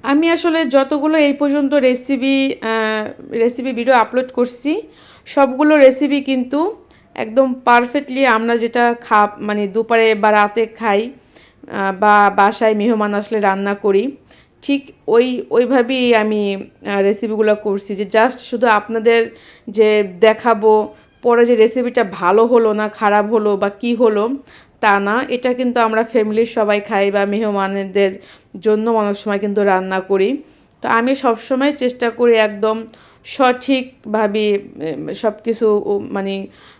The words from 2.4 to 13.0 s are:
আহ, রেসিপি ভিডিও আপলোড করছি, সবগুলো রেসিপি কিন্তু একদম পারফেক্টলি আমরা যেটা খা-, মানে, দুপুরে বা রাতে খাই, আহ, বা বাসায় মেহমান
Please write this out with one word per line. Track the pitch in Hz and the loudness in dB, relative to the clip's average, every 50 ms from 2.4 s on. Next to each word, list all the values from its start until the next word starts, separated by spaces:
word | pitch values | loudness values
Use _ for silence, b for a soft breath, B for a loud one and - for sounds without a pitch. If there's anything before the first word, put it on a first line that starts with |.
| 269 269 - - | 0 -2 -4 -6
আহ, | - 226 220 226 220 220 220 214 214 - - - - - - | -4 -4 -2 -2 -2 -2 -4 -4 -6 -8 -12 -16 -16 -8 -2
রেসিপি | 233 226 240 240 - 240 269 | 0 0 0 -2 -4 -6 -6
ভিডিও | 247 233 233 247 262 | -6 -2 0 2 4
আপলোড | 240 220 220 - 254 254 254 | 2 2 2 -2 -4 -4 -2
করছি, | - 247 247 240 - - - 285 320 427 440 B B B B B B B B | -2 -2 -2 -2 -4 -8 -4 -4 -4 -4 -6 B B B B B B B B
সবগুলো | - - 285 277 254 254 262 302 302 311 | -4 2 2 2 2 2 0 2 4 6
রেসিপি | 302 269 262 262 262 294 269 285 285 | 8 8 6 6 4 -2 0 0 -2
কিন্তু | 277 269 269 254 247 254 285 294 330 403 440 - _ b b b b b _ | -2 -2 -2 -2 -2 -2 -2 -2 -2 -2 -6 -10 _ b b b b b _
একদম | - - 220 220 262 269 262 254 | -8 -8 0 2 2 2 2 -2
পারফেক্টলি | 262 - 247 240 240 247 247 247 285 285 - 254 262 269 | -2 2 4 4 4 2 0 -4 -4 -4 -4 -2 0 2
আমরা | 254 220 220 226 233 233 | 2 2 0 0 0 0
যেটা | 233 226 233 - 240 240 240 240 240 | 0 -2 -2 0 0 0 0 0 -2
খা-, | - - 226 208 208 208 208 | -2 2 2 2 2 2 -2
মানে, | - - 208 208 208 208 | -10 -6 -4 -4 -4 -4
দুপুরে | 196 185 226 226 226 233 226 226 220 220 | -2 -2 -4 -2 0 2 2 4 2 2
বা | 202 214 214 | 2 2 2
রাতে | 214 208 208 208 208 233 226 | 4 4 2 2 0 -4 -4
খাই, | 220 220 - 233 220 196 202 226 254 | -4 -6 -6 -2 -2 0 0 -2 -4
আহ, | 277 - _ _ _ - _ _ _ _ - - - 202 190 196 190 185 | -12 -18 _ _ _ -20 _ _ _ _ -18 -12 -8 -6 -4 -4 -2 0
বা | 214 208 208 208 202 202 | 2 4 6 6 4 4
বাসায় | 196 202 196 208 220 - 233 220 214 | 4 4 2 2 2 0 0 0 0
মেহমান | 208 208 240 233 214 | 2 0 0 0 0